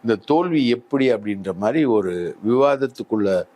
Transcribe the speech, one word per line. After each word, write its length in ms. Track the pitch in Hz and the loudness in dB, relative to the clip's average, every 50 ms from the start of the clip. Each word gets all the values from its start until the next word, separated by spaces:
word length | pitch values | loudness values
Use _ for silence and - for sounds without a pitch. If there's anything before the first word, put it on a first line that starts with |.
| - | 0
இந்த 120 | 113 113 101 - | 0 -2 -2 0
தோல்வி 420 | - 147 165 180 180 165 151 131 | 0 0 0 2 2 0 0 2
எப்படி 460 | 117 120 123 - _ - 139 135 131 117 | 2 0 -2 -2 _ -2 0 2 2 2
அப்படின்ற 400 | 104 104 104 101 98 92 98 92 | 0 -2 -6 -6 -6 -6 -8 -6
மாதிரி 300 | 87 101 110 131 160 151 | -2 -2 -2 0 0 2
ஒரு 500 | 131 113 107 95 92 87 90 87 85 - - 98 | 2 2 2 0 0 -4 -4 -6 -6 -8 -4 -2
விவாதத்துக்குள்ள 960 | 110 120 127 139 139 139 135 135 127 127 - 110 _ 110 110 101 98 95 90 85 _ _ | 0 2 4 4 2 2 0 -2 -6 -6 -10 -8 _ -2 -2 0 0 0 0 -2 _ _